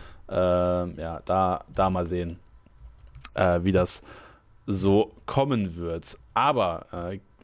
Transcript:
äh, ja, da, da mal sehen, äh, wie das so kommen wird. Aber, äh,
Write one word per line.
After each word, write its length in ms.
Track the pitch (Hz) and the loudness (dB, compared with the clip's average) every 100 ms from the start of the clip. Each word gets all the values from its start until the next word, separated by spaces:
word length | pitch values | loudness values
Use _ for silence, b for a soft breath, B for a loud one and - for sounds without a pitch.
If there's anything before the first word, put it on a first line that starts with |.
| B B - | B B -6
äh, 40 | - | 0
ja, 840 | 90 90 90 90 87 78 82 80 - | 2 4 2 0 -2 -6 -10 -10 -2
da, 380 | 92 92 90 - | 2 2 0 -4
da 160 | - 95 | 0 0
mal 160 | 92 85 | 0 -2
sehen, 320 | 87 85 85 - - - _ - - - - - | -2 -4 -8 -16 -20 -20 _ -20 -20 -20 -18 -10
äh, 280 | - 90 87 | 0 2 4
wie 80 | 90 | 4
das 320 | 92 87 - B B B B _ - - | 4 2 -2 B B B B _ -16 -6
so 440 | 98 98 101 - - - | 0 4 4 2 -4 -4
kommen 500 | 135 139 123 95 85 | 0 0 0 -2 -4
wird. 400 | 85 82 - - - 113 | -6 -6 -8 -14 -6 0
Aber, 500 | 135 131 92 82 - | 2 2 0 -2 -8
äh, 280 | 90 87 101 - _ | -8 -8 -10 -14 _